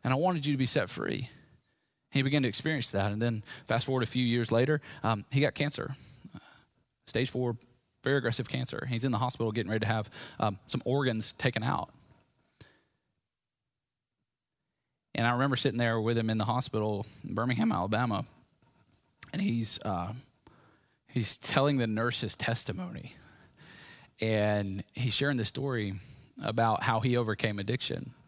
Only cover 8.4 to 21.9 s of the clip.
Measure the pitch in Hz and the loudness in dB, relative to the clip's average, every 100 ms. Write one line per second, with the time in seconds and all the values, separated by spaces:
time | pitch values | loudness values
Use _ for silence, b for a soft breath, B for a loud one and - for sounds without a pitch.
8.4 | 117 - 123 - - 117 131 110 127 - | -4 -4 -4 -6 6 8 8 4 2 2
9.4 | 117 107 95 110 107 110 107 B B B | 0 2 2 2 4 2 0 B B B
10.4 | 107 98 - - - 135 131 113 107 - | -2 -2 -6 -4 0 2 2 2 -2 0
11.4 | 131 120 117 - - - - - _ _ | 0 0 0 -2 -4 -14 -20 -20 _ _
12.4 | _ b b b b b _ _ _ _ | _ b b b b b _ _ _ _
13.4 | _ _ _ _ _ _ _ _ _ _ | _ _ _ _ _ _ _ _ _ _
14.4 | _ _ _ _ _ _ _ - 117 123 | _ _ _ _ _ _ _ 0 0 2
15.4 | 139 127 135 117 120 113 110 117 113 110 | 2 2 0 2 0 2 2 2 0 0
16.4 | 104 120 - 110 107 104 107 - - - | 0 0 -2 -2 -2 -4 -6 -12 -8 -2
17.4 | 120 123 226 90 92 110 123 101 - - | -2 0 0 0 0 0 0 -2 -6 -14
18.4 | _ _ _ _ _ _ _ _ - 175 | _ _ _ _ _ _ _ _ -12 -2
19.4 | 190 117 110 - 110 90 90 120 - _ | 0 0 -2 -2 -2 -2 -4 -8 -14 _
20.4 | - b b b b b _ 123 107 - | -20 b b b b b _ -4 -2 -2
21.4 | - - 143 139 117 | 0 2 4 2 0